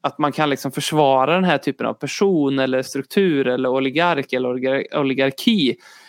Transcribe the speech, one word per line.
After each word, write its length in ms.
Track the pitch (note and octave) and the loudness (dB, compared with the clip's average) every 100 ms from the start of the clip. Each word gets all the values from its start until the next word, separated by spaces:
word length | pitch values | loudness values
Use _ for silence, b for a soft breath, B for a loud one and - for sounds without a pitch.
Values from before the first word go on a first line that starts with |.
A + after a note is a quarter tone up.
att 160 | C#3 - | -6 -2
man 140 | D3 | -2
kan 180 | C3+ D3+ | 0 -2
liksom 220 | C3 C#3 | -2 -4
försvara 600 | - - D#3 C#3 C3 C3+ F3+ | -6 -2 2 4 4 4 2
den 80 | |
här 140 | F#3 C#3+ | 2 0
typen 280 | - C3 A2+ | -2 -4 -6
av 80 | |
person 640 | A2 C#3+ - G3 E3+ C#3 C3+ | -6 -8 0 2 2 2 0
eller 220 | C3 C3 | 0 -2
struktur 640 | C3 C3+ C3 G3+ F#3+ C#3+ C3 | -4 -8 -2 0 2 2 0
eller 220 | B2+ B2+ | 0 0
oligark 640 | C3 C3+ C#3+ F3 D3 C3+ | 0 0 0 0 0 -2
eller 160 | B2+ B2+ | -2 -2
oligar-, 500 | B2+ C3 C3+ - D3+ | -2 -2 -2 -2 -2
oligarki, 760 | C3+ C3 C3+ C3 - G#3+ C3 C#3+ B B | -2 0 -2 0 0 2 0 -2 B B